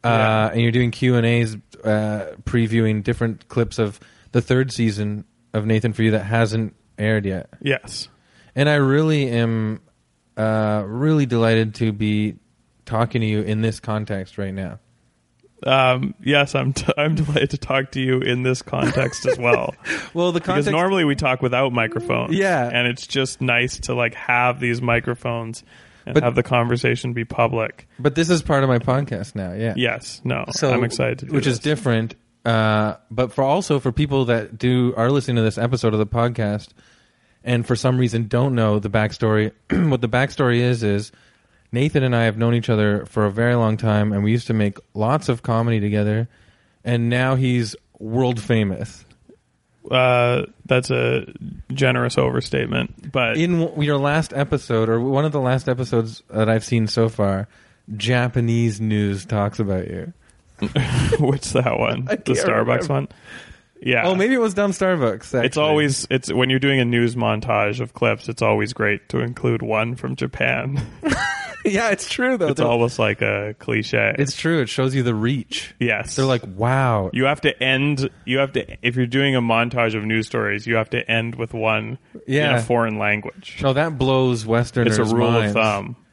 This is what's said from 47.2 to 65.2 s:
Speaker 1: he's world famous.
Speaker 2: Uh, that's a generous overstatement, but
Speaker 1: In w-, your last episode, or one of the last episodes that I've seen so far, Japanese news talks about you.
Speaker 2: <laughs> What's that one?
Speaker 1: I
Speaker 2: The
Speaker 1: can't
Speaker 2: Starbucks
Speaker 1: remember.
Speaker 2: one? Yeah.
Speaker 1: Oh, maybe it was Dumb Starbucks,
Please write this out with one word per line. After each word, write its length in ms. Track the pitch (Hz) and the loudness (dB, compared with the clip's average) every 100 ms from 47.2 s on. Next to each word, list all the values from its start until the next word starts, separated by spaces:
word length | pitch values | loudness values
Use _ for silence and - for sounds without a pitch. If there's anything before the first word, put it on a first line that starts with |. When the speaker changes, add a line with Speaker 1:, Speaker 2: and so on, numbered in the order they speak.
| 131 131 | 2 2
Speaker 1:
he's 400 | 131 123 110 - _ _ | 2 2 -2 -8 _ _
world 400 | 110 117 123 117 | -4 0 0 0
famous. 640 | 107 113 101 92 - - - _ _ - _ _ _ _ - | 0 2 2 -2 -8 -12 -20 _ _ -20 _ _ _ _ -2
Speaker 2:
Uh, 540 | 127 127 123 120 123 - _ - | 2 4 4 2 0 -4 _ 0
that's 240 | 127 127 | 0 2
a 340 | 123 120 127 - - - - - | -2 0 -2 -4 -14 -14 -14 -10
generous 460 | 139 135 123 120 - | 0 2 2 0 2
overstatement, 920 | 127 123 - 139 127 127 - - 147 | 0 0 -2 -2 0 -2 -4 -8 -6
but 280 | 135 117 127 | -2 0 0
Speaker 1:
In 220 | 170 170 | 2 2
w-, 220 | 165 156 147 | 0 -2 0
your 100 | 143 | 2
last 360 | 143 151 156 | 2 0 -2
episode, 540 | 139 143 143 - 113 110 | -2 -2 -2 0 0 2
or 100 | 113 | 2
one 240 | 127 139 | 2 2
of 80 | 156 | 2
the 80 | 147 | 0
last 280 | 127 127 131 | 0 0 0
episodes 520 | 123 123 117 113 107 _ | -2 0 0 0 -8 _
that 200 | 107 110 | 0 2
I've 140 | 110 | 2
seen 220 | - 117 107 | 2 0 2
so 220 | - 113 | 2 0
far, 400 | 113 101 98 104 _ _ _ - 104 | 2 0 0 -4 _ _ _ -14 -6
Japanese 840 | 107 123 123 127 117 117 117 104 | 0 0 2 0 2 2 0 0
news 440 | 110 104 101 98 | 0 2 2 -2
talks 340 | - 104 101 - | -2 -2 -2 -2
about 300 | 101 92 90 | -2 -2 -4
you. 240 | 90 85 - _ _ _ - | -8 -10 -16 _ _ _ -8
Speaker 2:
<laughs> 580 | 214 - 123 - - 453 | -4 -2 0 0 0 2
What's 340 | 139 139 - | 2 0 0
that 260 | 127 123 113 | 0 0 0
one? 280 | 117 117 131 | -2 -2 -4
Speaker 1:
I 60 | - | -4
Speaker 2:
The 180 | - | -2
Speaker 1:
can't 40 | 127 | 0
Speaker 2:
Starbucks 280 | - 110 113 123 127 | 2 2 2 0 0
Speaker 1:
remember. 40 | |
Speaker 2:
one? 160 | 139 139 - - - - - _ - | -2 -4 -14 -20 -20 -20 -20 _ -8
Yeah. 200 | 123 120 170 | 0 0 2
Speaker 1:
Oh, 80 | |
maybe 200 | 190 214 | 2 2
it 60 | 262 | 2
was 120 | 220 | 0
Dumb 200 | 185 202 | 0 -2
Starbucks, 480 | 180 190 175 120 104 | 0 0 2 0 -2